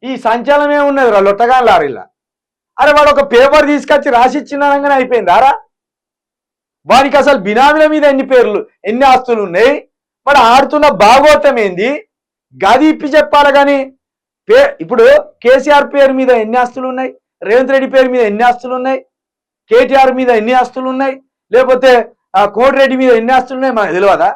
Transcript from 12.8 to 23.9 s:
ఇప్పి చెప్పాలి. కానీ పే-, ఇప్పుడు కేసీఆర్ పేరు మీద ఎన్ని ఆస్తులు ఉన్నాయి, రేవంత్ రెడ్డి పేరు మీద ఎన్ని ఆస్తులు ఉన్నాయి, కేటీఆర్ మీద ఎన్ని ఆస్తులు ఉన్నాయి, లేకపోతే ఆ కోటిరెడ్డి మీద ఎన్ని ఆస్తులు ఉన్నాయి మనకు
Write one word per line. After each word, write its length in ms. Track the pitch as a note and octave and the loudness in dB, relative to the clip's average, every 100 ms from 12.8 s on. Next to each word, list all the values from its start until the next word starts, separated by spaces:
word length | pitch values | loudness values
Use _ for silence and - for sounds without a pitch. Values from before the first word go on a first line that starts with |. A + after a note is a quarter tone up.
| D#4 | 2
ఇప్పి 160 | D#4 D4+ D4+ | 0 -2 -2
చెప్పాలి. 360 | D4 D4 C#4+ C#4 | 0 2 2 2
కానీ 200 | C#4 C#4 C4+ _ _ _ _ _ - | 0 0 -4 _ _ _ _ _ 0
పే-, 240 | A#4 C#5+ - | 2 2 -2
ఇప్పుడు 220 | - A#3+ A#3 D4 - _ | -8 2 4 4 0 _
కేసీఆర్ 420 | - C4+ D4 C#4+ C#4 | 0 2 2 0 0
పేరు 180 | C#4+ C4+ | 0 0
మీద 180 | C4 C4 A#3+ | 0 0 0
ఎన్ని 140 | A3 A#3+ | 0 -4
ఆస్తులు 240 | B3 B3 B3+ | -4 -6 -10
ఉన్నాయి, 180 | B3+ C4 - _ _ F#3 | -8 -10 -12 _ _ -2
రేవంత్ 240 | A#3 C4 | -2 0
రెడ్డి 140 | C4+ C4 | -2 0
పేరు 140 | C4 C4 | 0 0
మీద 80 | B3+ A3+ | 0 -2
ఎన్ని 140 | G#3 A#3+ | 0 -2
ఆస్తులు 240 | B3 B3+ B3+ | -2 -6 -8
ఉన్నాయి, 200 | B3+ C4 - _ _ _ _ _ _ | -6 -8 -10 _ _ _ _ _ _
కేటీఆర్ 420 | A3+ C4 C4+ C4+ B3+ | 0 2 2 2 0
మీద 120 | B3+ A#3+ | 0 -2
ఎన్ని 120 | A3 | 0
ఆస్తులు 360 | B3+ B3 C4 C4 | -2 -2 -6 -8
ఉన్నాయి, 200 | C4 C4+ C4+ _ _ _ | -6 -6 -8 _ _ _
లేకపోతే 400 | A3+ B3+ B3+ C4 B3 A3+ _ _ F#3 | -2 0 0 2 2 0 _ _ -4
ఆ 80 | G3+ G3+ | -2 0
కోటిరెడ్డి 380 | C4 C4+ C4+ C4 | -2 0 0 0
మీద 100 | C4 A#3 | 0 0
ఎన్ని 120 | A3+ C4 | 0 -2
ఆస్తులు 220 | B3+ C4 | -2 -6
ఉన్నాయి 180 | C4 A3+ | -6 -4
మనకు 180 | G3 | -4